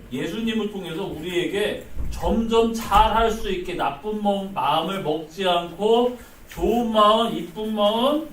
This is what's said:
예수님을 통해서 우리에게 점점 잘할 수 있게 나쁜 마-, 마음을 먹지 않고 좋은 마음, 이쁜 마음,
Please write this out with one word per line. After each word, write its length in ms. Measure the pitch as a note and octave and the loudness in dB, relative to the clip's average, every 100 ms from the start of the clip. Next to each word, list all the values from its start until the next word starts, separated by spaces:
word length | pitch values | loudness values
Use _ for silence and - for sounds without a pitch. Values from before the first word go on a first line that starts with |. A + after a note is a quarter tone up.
| - | -10
예수님을 580 | B2 E3 G#3+ A3+ A3 G3+ | -6 -6 -4 -2 -2 -4
통해서 360 | G3 E3 E3 E3+ | -6 -8 -6 -8
우리에게 800 | D#3 F3+ F3 D#3 G3+ G#3 - - - - | -8 -4 -2 0 0 -2 -4 -8 -4 -4
점점 600 | - E3+ A3 A3+ A3+ A3+ | -2 0 0 4 4 4
잘할 580 | - - G3+ A3 A3 A3+ | 0 4 4 6 4 2
수 180 | G#3+ G3+ | 0 -4
있게 260 | F3+ F3+ - | -4 -4 -2
나쁜 460 | - - G#3+ G#3+ | -2 -4 -6 -2
마-, 220 | G3+ G3 G3 | 0 0 -4
마음을 480 | G3 F3+ G#3 F#3 G3 | -2 0 0 0 -2
먹지 460 | D3 D#3+ - G3 F#3 | -2 -4 -6 -2 0
않고 680 | F3 E3+ - G#3+ A#3+ B3 - - - - | 0 -2 -2 2 4 2 -2 -12 -20 -16
좋은 420 | D#3 F#3+ A#3 A3+ | -2 0 2 2
마음, 420 | A3 G#3 A3 A3 D#3+ | 4 6 6 2 -2
이쁜 360 | - G#3+ A3 | -8 -8 -6
마음, 540 | G#3+ G#3 A3+ C4+ D4+ - | 0 2 2 0 0 -2